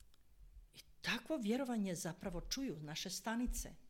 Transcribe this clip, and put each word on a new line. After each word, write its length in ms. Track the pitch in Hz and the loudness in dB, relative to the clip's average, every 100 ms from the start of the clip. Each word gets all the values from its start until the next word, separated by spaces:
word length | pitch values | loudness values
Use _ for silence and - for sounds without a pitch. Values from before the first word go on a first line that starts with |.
| - - - - - - - | -20 -20 -20 -20 -18 -16 -16
I 40 | - - - | -18 -18 -4
takvo 360 | - 233 - 311 | 0 0 2 2
vjerovanje 580 | 202 247 254 233 196 | 4 4 4 4 2
zapravo 460 | 170 175 160 208 175 | 2 -2 -2 -2 -2
čuju 380 | - - 269 156 | 0 0 0 0
naše 280 | 147 160 185 | -4 -4 -2
stanice 640 | - - 233 247 - - - | -2 0 2 2 2 -4 -8